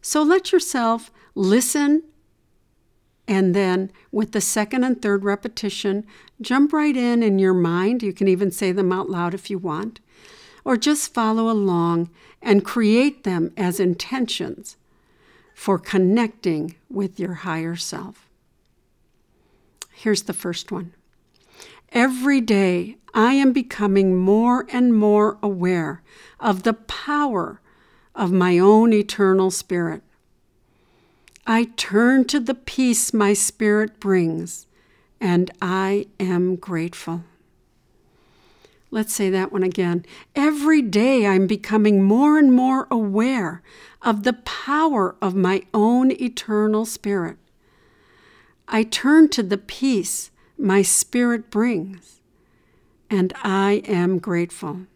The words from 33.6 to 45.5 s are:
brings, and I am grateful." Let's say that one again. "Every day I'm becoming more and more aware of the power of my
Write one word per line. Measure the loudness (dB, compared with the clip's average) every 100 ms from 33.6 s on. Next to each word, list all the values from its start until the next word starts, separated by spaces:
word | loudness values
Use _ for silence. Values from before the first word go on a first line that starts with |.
| 0 0 -2 _
brings, | 0 0 0 -4 -10 -14 _ _ _ _ _ _
and | 0 0 -2 -6
I | -6 -4 -2 -2 -4 _
am | -4 0 -2 -4
grateful." | -6 -6 -6 -10 -10 -10 -12 _ _ _ _ _ _ _ _ _ _ _ _ _ _ _ _
Let's | -6 -4
say | -2 -2
that | 0 -2
one | -2
again. | -2 -2 -2 -2 -6 -20 -10 -2
"Every | -2 0 2 2
day | 2 0 2 2 2
I'm | 2 2
becoming | -2 0 2 4 4
more | 4 4 4 6
and | 6
more | 6 4 0 -2
aware | -4 0 0 0 -2 -4 -8 _ -20 -20 _
of | -2 0
the | -2
power | -4 -10 -12 -2 0 2 2 -2 -2
of | -4 0
my | 0